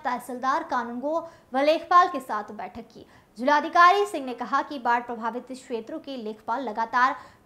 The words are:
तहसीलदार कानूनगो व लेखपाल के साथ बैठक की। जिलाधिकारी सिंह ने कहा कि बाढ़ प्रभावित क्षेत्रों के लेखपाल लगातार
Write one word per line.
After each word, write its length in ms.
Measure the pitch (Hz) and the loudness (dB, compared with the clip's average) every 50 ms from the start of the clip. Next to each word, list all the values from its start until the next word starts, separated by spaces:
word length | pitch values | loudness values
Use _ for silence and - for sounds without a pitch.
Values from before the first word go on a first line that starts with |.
| - | -4
तहसीलदार 580 | 262 247 240 - - 254 247 247 262 277 330 | -4 -4 -4 -6 -10 -8 -4 -2 0 0 0
कानूनगो 560 | 320 - 285 247 233 233 240 247 262 294 320 330 330 - - - _ _ 240 | -2 -2 -2 -2 -2 -4 -6 -6 -4 -2 -2 -2 -4 -6 -14 -20 _ _ -2
व 40 | 262 | 2
लेखपाल 500 | 285 302 320 320 - - 370 349 359 359 | 2 4 2 2 2 6 6 6 6 6
के 120 | 330 262 | 2 -4
साथ 300 | 262 - 220 214 - - | -6 -6 -6 -6 -6 -8
बैठक 360 | 214 208 185 - - 240 220 - | -12 -12 -12 -12 -12 -16 -18 -18
की। 180 | - 208 - - - - _ _ _ 208 | -20 -20 -20 -20 -20 -20 _ _ _ -4
जिलाधिकारी 640 | 247 285 294 294 311 330 339 339 349 359 392 403 403 | 2 2 4 4 2 2 6 8 8 8 8 6 2
सिंह 180 | 403 - 302 262 | 0 -2 -6 -6
ने 80 | 254 240 | -8 -8
कहा 280 | - 247 202 269 277 | -8 -6 -2 -2 -2
कि 160 | - - 302 269 | -2 -2 -8 -4
बाढ़ 240 | 233 247 240 247 | 0 0 0 0
प्रभावित 440 | 247 254 233 220 226 233 214 247 247 - | 0 -4 -8 -6 -6 -6 -6 -6 -10 -10
क्षेत्रों 480 | 262 254 - - 247 226 220 - 311 311 | -14 -16 -10 -8 -8 -8 -6 -8 -12 -12
के 180 | 311 285 269 | -10 -10 -10
लेखपाल 460 | 254 214 214 214 214 - - 226 269 | -8 -8 -10 -10 -10 -6 -6 -4 -4
लगातार 540 | 269 220 214 226 226 220 - 240 254 269 277 - - - - _ _ | -4 -4 -4 -4 -4 0 2 4 4 4 2 -2 -10 -18 -20 _ _